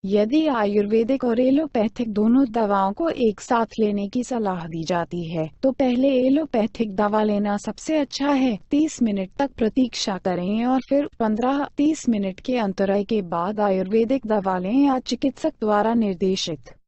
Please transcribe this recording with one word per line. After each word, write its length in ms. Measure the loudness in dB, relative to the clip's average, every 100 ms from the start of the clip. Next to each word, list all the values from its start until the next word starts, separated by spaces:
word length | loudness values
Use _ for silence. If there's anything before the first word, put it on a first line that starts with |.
यदि 420 | 0 0 2 2 0
आयुर्वेदिक 760 | 0 0 0 2 0 2 0
और 160 | 0 2
एलोपैथिक 720 | 2 2 0 -2 -2 -2 -4
दोनों 320 | 0 4 4 2
दवाओं 400 | 0 0 2 0
को 160 | 0 -4
एक 320 | 2 0 0
साथ 380 | -2 0 0 0
लेने 280 | 0 0 -2
की 140 | -4
सलाह 420 | -4 -2 -2 -4 -6
दी 160 | -8
जाती 380 | -2 -2 -2 -6
है, 240 | -6 -4 -6 0
तो 80 | 0
पहले 380 | 2 0 2 2 4
एलोपैथिक 760 | 4 2 2 -2 -2 -2 -4 0
दवा 260 | 0 2
लेना 340 | 2 0 0 -2
सबसे 420 | -6 -10 -2 -2
अच्छा 300 | -2 -2 0
है। 300 | 2 0 -2 -2
तीस 300 | 0 0 0
मिनट 280 | -2 0 -6 -4
तक 160 | -4 0
प्रतीक्षा 640 | 0 2 0 -2 -6 -4
करें 460 | -4 -2 -2 -2 0
और 140 | 0 2
फिर 200 | 0 0 -2
पन्द्रह 460 | -2 0 0 0 -4 0
तीस 320 | 0 2 0
मिनट 320 | 0 -2 -6
के 180 | -4 -2
अंतराल 460 | -2 0 0 0
के 180 | 0 -2
बाद 360 | -2 -4 -4 0
आयुर्वेदिक 640 | 0 0 2 0 2 0 0
दवा 320 | 0 0 -2
लें 160 | 0 2
या 220 | 4 2
चिकित्सक 540 | -2 -2 -2 -2 -6 -2
द्वारा 340 | 0 2 2 2
निर्देशित। 800 | 0 0 0 0 -4 -8 -12 -20